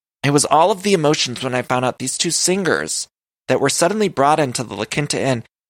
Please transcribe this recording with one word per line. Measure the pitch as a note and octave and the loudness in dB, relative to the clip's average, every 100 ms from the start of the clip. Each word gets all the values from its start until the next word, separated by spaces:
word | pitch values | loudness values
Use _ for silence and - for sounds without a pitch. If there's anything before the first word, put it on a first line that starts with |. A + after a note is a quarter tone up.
| _ _ | _ _
it | C#3 | 0
was | C#3+ C#3+ | 2 4
all | D3 F#3 | 4 4
of | F#3+ | 2
the | G3+ | 0
emotions | F#3 D3 D3+ C3 A#2 | 2 2 2 -2 -6
when | C3 B2 | -4 -4
I | |
found | - B2+ B2+ | -2 -2 -2
out | - | -4
these | B2+ - | -8 -4
two | E3+ | -4
singers | - - F#3+ F3 D#2 D#2 - - _ _ _ - | 0 0 0 0 0 -2 -8 -10 _ _ _ -2
that | C3 | 0
were | C#3 | 2
suddenly | - E3+ G#3+ G3+ | 2 0 0 -2
brought | C3 C#3 D#3 | 2 2 2
into | C3+ B2 | 0 -4
the | A2+ G2 | -8 -8
La | A2 | -6
Quinta | - D3 D3 | -4 -4 -2
Inn, | C3 A#2 - _ | -2 -2 -6 _